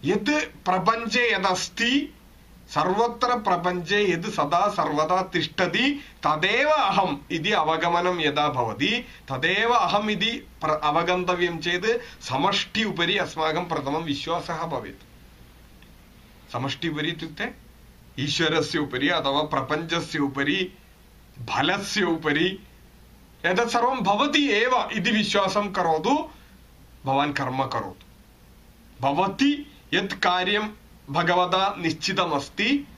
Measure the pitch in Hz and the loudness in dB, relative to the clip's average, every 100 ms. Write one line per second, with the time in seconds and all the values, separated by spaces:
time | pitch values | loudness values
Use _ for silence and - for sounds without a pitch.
0 | 139 202 202 302 - - - 180 175 226 | 0 0 2 0 -2 -6 0 2 2 0
1 | 233 240 240 196 190 - - - 233 269 | 0 2 2 2 0 0 -4 -2 2 2
2 | 294 - - - - - - 147 160 190 | 0 -12 -20 -20 -20 -20 -6 -2 0 2
3 | 240 - 247 240 208 180 175 180 165 202 | 2 2 0 0 0 0 0 -2 0 2
4 | 208 170 202 202 147 175 202 202 160 147 | 2 0 -2 -2 0 2 2 0 0 0
5 | 156 185 180 170 160 - 180 190 262 285 | 2 2 0 -2 -2 -2 0 2 0 0
6 | - - 147 156 180 233 294 311 208 190 | -8 -4 0 2 2 2 4 4 4 2
7 | 190 143 - 170 165 208 156 160 175 175 | 0 -2 -6 -4 0 2 2 2 2 2
8 | 180 175 151 143 147 131 113 104 160 240 | 2 2 0 2 0 0 -2 0 0 0
9 | 240 - - 131 160 190 226 240 180 208 | -4 -18 -8 -2 0 2 2 2 4 0
10 | 214 208 220 233 - - 156 156 151 156 | 0 0 -2 -4 -12 -6 -2 0 2 2
11 | 170 185 180 175 175 170 160 180 208 240 | 2 0 0 0 0 -2 -2 -2 0 -2
12 | - - - 131 180 196 - 220 220 165 | -4 -16 -6 0 0 0 -2 -2 -2 0
13 | 170 202 160 - 156 156 175 160 135 151 | 0 0 -2 -2 -2 0 -2 -4 -2 -4
14 | 165 139 - 170 - 160 170 135 110 - | -4 -6 -4 -4 -4 -6 -6 -6 -8 -16
15 | - - - - - - - - - - | -20 -20 -20 -20 -20 -20 -20 -20 -20 -20
16 | - - - - - 120 131 131 170 151 | -20 -20 -20 -20 -10 -6 -6 -4 -4 -4
17 | 156 170 160 156 226 - - - - - | -4 -6 -10 -8 -10 -10 -20 -20 -20 -20
18 | - - 147 - 156 160 147 165 147 127 | -18 -8 -4 0 2 2 0 -2 -2 0
19 | 147 170 139 139 151 139 127 156 165 170 | 0 2 0 0 0 -2 -2 -4 -2 -4
20 | 165 156 143 135 139 190 185 - - - | -2 -2 -2 0 -2 0 -2 -8 -20 -20
21 | - - - - 120 - 151 202 202 214 | -20 -20 -20 -16 -6 -2 0 0 -2 -2
22 | 180 165 151 143 180 190 - - - - | 0 0 0 0 0 -2 -14 -20 -20 -20
23 | - - - - 170 185 233 240 240 269 | -20 -20 -20 -6 -2 0 2 2 2 2
24 | 190 208 285 302 277 208 247 240 208 220 | 2 2 2 2 2 2 2 0 0 -2
25 | 185 214 208 202 190 208 208 190 165 156 | 0 2 2 2 2 0 -2 0 2 2
26 | 190 302 320 - - - - - - - | 4 2 0 -12 -20 -20 -20 -20 -20 -10
27 | 135 135 147 143 131 131 131 117 98 92 | -2 2 2 0 -4 -2 -2 -2 -6 -14
28 | - - - - - - - - - - | -20 -20 -20 -20 -20 -20 -20 -20 -20 -4
29 | 135 143 196 190 277 294 - - - 170 | 0 2 0 2 2 2 -6 -18 -4 -2
30 | 202 - 185 180 185 208 214 - - - | -2 0 2 2 2 0 -2 -8 -20 -20
31 | - 143 165 175 180 185 196 202 170 - | -4 0 2 4 4 4 2 0 -4 -2
32 | - 190 180 143 - - 220 285 - | -2 0 0 0 -4 -2 0 0 -2